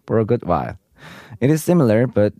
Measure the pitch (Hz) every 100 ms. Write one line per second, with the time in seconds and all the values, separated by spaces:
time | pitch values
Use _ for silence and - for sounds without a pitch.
0 | - 113 107 120 87 80 60 - _ _
1 | - - - 113 131 156 - 175 120 107
2 | 123 104 104